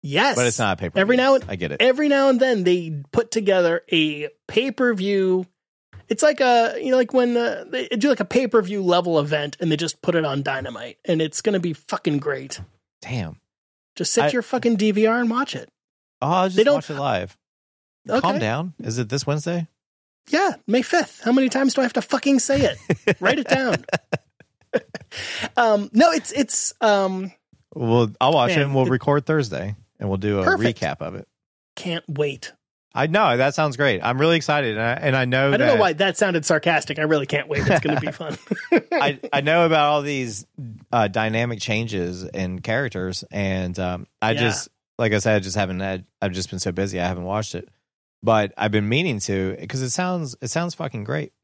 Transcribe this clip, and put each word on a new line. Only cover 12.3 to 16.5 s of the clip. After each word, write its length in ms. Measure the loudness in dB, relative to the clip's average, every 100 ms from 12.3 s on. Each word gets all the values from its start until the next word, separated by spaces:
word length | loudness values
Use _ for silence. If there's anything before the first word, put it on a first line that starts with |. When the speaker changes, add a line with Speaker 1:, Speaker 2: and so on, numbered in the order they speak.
| -6 -8 -14 -14 _ _ _
Speaker 2:
Damn. 360 | -10 -6 -6 -10 _ _ _ _ _ -8
Speaker 1:
Just 160 | -2
set 140 | 2 2
Speaker 2:
I 20 |
Speaker 1:
your 120 | 0
fucking 340 | -2 -2 0 2
D 140 | 2
V 140 | 4 2
R 140 | 2
and 80 | 0
watch 240 | 0 -4
it. 140 | -8 -14 _ _ _ _ _
Speaker 2:
Oh, 60 | 0
I'll 140 | 2
just 100 | 2